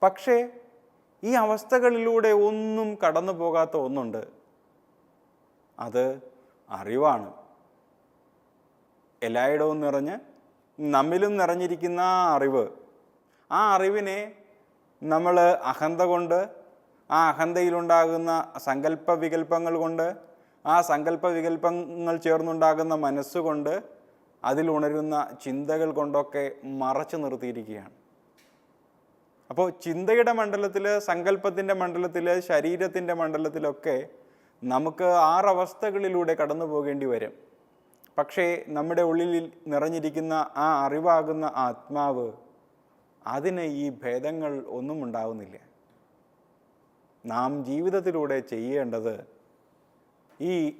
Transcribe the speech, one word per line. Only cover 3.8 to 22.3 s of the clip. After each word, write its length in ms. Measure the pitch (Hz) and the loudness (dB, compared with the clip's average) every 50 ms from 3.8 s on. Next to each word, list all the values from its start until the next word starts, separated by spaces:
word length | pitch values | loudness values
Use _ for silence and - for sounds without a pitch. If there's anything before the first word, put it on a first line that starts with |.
| 131 | -2
ഒന്നുണ്ട്, 340 | 127 139 139 123 113 107 110 104 - - _ _ _ _ _ _ _ _ _ _ _ _ _ _ _ _ _ _ _ _ _ _ _ _ _ _ _ _ | -2 -2 -4 -4 -4 -6 -8 -10 -12 -16 _ _ _ _ _ _ _ _ _ _ _ _ _ _ _ _ _ _ _ _ _ _ _ _ _ _ _ _
അത് 280 | - 117 117 107 123 127 131 135 135 - - - _ _ _ _ _ _ _ | -12 -12 -2 0 0 0 0 -2 -4 -12 -20 -20 _ _ _ _ _ _ _
അറിവാണ്. 600 | 101 95 98 104 117 131 151 151 127 113 101 - - - - - _ _ _ _ _ _ _ _ _ _ _ _ _ _ _ _ _ _ _ _ _ _ _ _ _ _ _ _ _ _ _ _ _ _ | -12 -10 -6 -4 0 2 4 4 2 2 -2 -10 -16 -20 -20 -20 _ _ _ _ _ _ _ _ _ _ _ _ _ _ _ _ _ _ _ _ _ _ _ _ _ _ _ _ _ _ _ _ _ _
എല്ലായിടവും 580 | 120 113 117 120 131 143 151 151 151 156 151 151 151 | -6 -2 0 2 2 2 2 2 0 0 0 0 -2
നിറഞ്ഞ് 320 | 143 139 139 139 156 196 247 - - _ _ _ _ _ _ _ _ _ - 151 147 143 | -2 -2 -2 -2 -4 -8 -10 -14 -18 _ _ _ _ _ _ _ _ _ -8 -4 2 2
നമ്മിലും 380 | 135 143 160 175 185 202 208 208 196 | 2 2 2 2 0 0 0 2 2
നിറഞ്ഞിരിക്കുന്ന 580 | 180 165 175 180 180 165 175 156 170 175 175 175 180 185 185 | 2 2 0 -2 -2 -4 -4 -4 -4 -4 -2 0 2 2 2
ആ 60 | 185 180 170 151 | 4 4 4 4
അറിവ്, 300 | 139 139 135 135 127 107 98 - - - - _ _ _ _ _ _ _ _ _ _ _ _ | 4 2 2 2 2 0 -2 -6 -12 -20 -20 _ _ _ _ _ _ _ _ _ _ _ _
ആ 100 | 156 185 214 208 196 | 0 2 4 4 4
അറിവിനെ 440 | 185 190 196 202 208 202 190 190 202 208 220 - - - _ _ _ _ _ _ _ _ _ _ _ | 4 4 2 0 0 -2 -4 -6 -6 -8 -10 -14 -20 -20 _ _ _ _ _ _ _ _ _ _ _
നമ്മൾ 340 | 147 156 151 160 175 175 180 175 170 175 175 - - 127 | -2 0 0 2 4 4 6 6 6 6 4 4 0 -2
അഹന്ത 320 | 131 - 151 156 170 165 180 175 | -2 0 -2 -2 0 2 2 2
കൊണ്ട്, 300 | 175 175 175 165 170 180 196 214 - - - - _ _ _ _ _ _ _ - | 2 0 2 0 0 0 0 -2 -8 -16 -20 -20 _ _ _ _ _ _ _ 0
ആ 100 | 156 160 165 156 | 2 4 4 4
അഹന്തയിലുണ്ടാകുന്ന 1000 | 143 147 160 170 170 180 175 175 170 175 170 170 170 165 165 165 165 165 165 165 165 165 - - - 147 - | 2 2 -2 0 0 0 2 2 0 0 4 6 6 6 6 4 2 -2 -2 0 -2 -2 -2 -4 -10 -8 -4
സങ്കല്പ 420 | 143 135 139 143 156 160 156 - 175 170 160 | -4 -2 0 0 -2 -2 -2 0 0 0 0
വികല്പങ്ങൾ 520 | 165 156 160 165 160 156 170 165 170 165 165 160 165 | 0 -2 -2 -4 -2 0 -2 -2 0 -2 -2 -2 -2
കൊണ്ട്, 200 | 165 165 165 165 175 202 - - - - _ _ _ _ _ - | -2 -2 -2 -2 -4 -4 -8 -14 -20 -20 _ _ _ _ _ 0
ആ 100 | 151 160 175 175 175 | 2 4 4 4 4
സങ്കല്പ 360 | 151 151 151 165 170 156 185 180 170 | 0 0 0 -2 -2 0 0 0 0
വികല്പങ്ങൾ 800 | 165 160 165 165 151 170 170 170 175 175 - 170 175 170 170 165 160 - | 0 0 -2 -2 0 0 0 0 0 -6 -8 -8 -4 -2 -2 -2 0 2
ചേർന്നുണ്ടാകുന്ന 680 | 165 | 2